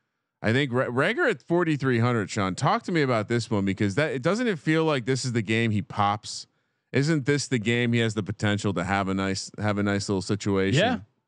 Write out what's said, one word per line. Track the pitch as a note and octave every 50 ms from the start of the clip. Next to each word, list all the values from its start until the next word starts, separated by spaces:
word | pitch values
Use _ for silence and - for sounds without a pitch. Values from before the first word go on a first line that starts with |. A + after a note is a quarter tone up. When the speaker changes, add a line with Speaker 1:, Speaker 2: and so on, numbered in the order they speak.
| _ _ _ _ _ _ _ _
Speaker 1:
I | - G#2 A2+
think | C3+ D3 C3+
Re-, | A#2 B2+ B2+
Reagor | G#2+ B2 B2 C#3+ F#3 A#3 D4 F4+ D#4
at | - -
forty-three | _ - E3+ F3 F3+ E3 D#3 C3+ C3 C3 B2 A2+
hundred, | A#2 B2 B2 A#2 G2 E2+
Sean. | - A2 G2+ F#2+ F#2
Talk | - C3+ D#3 G3+ A#3 -
to | - F#3
me | E3
about | D3 C3 B2 A2+ G#2 -
this | A#2+ A#2 A2 -
one | A2+ G2+ G2
because | G2 F#2+ - A2+ G2+ G2
that, | A2+ D3+ D#3 A#2
it | C3+
doesn't | A#2 E3 F#3+ A3 B3+ A#3
it | G3+ C#3+
feel | - D#3+ D#3 D#3+ D#3+
like | D#3+ D3+ C3+ A2+
this | G2 C3 C3 -
is | C3 A2+
the | A#2
game | G#2 F2 A2+ A2+ A#2 A2+
he | G#2+ G#2
pops? | F2+ - - - G#2 G2+ G#2 G#2+ - - - - - - _ _ _ _ _ _ _ _ -
Isn't | B2+ C#3 D#3 E3 D3+ B2+
this | B2+ C#3+ C#3+ - -
the | C3+ B2
game | G2 A#2 A#2 A#2+ A#2+ A#2 A#2
he | A#2+
has | A#2 A2+ G#2+
the | A2 G2
potential | E2 G2+ - - G#2 G#2 G2+ - G#2+ F#2+
to | F2 F2
have | F2+ G2 G2 G2 F#2
a | F#2+
nice, | G2 G2 G2 F#2+ F#2+ - - - -
have | G2+ G#2+ G2+ G2+
a | G#2
nice | G#2 G2+ G2+ G2 -
little | G2+ F#2
situation? | F2+ - A#2 A2 - G#2+ G2 F#2+ F#2+ F#2+ G#2+ D3
Speaker 2:
Yeah. | G3 A#3+ B3+ G2 F#2 - _ _ _